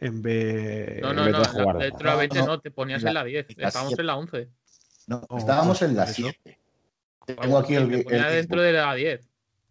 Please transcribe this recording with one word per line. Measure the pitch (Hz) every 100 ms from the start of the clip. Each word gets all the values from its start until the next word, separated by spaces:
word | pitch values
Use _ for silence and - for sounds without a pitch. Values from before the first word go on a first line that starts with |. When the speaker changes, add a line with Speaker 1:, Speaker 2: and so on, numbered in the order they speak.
Speaker 1:
en | 127 113
vez, | 113 113 110 110 107 107 104 -
Speaker 2:
No, | 135
Speaker 3:
en | 143
Speaker 2:
no, |
Speaker 3:
vez | 151
Speaker 2:
no, | -
Speaker 3:
de |
Speaker 2:
en | - 104
la, |
Speaker 3:
jugar. | 98 90
Speaker 2:
dentro | 139 -
de |
la | 151 151
veinte | 143 139
Speaker 4:
No, | 135
Speaker 2:
no, | 156
te | 147
ponías | 139 131 131
Speaker 4:
en |
la, | 113
Speaker 2:
en |
la | 156
diez. | 123 143 139
Speaker 4:
en | -
la | 101
Speaker 2:
Estábamos | 123 135
Speaker 4:
siete. | 123
Speaker 2:
en | 165
la | 143
once. | 165 127 123 _ _ _ _ _ -
Speaker 4:
No, | 120 117
Speaker 1:
Oh, | 123
Speaker 4:
estábamos | 117 139 170 185
Speaker 1:
pues | 165
Speaker 4:
en | 107
la |
Speaker 1:
por | 95
eso. | 110
Speaker 4:
siete. | 123 - - - _ _ _ _ _ _ -
Tengo | 123
Speaker 2:
Vamos, | 123 139
Speaker 4:
aquí | 139
el, | 143 127
Speaker 2:
te | 123
ponía | 123 120 151
Speaker 4:
el |
Speaker 2:
dentro | 165 165 170
de | 175
la | 160 147
diez. | 127 156 120 - _ _ _ _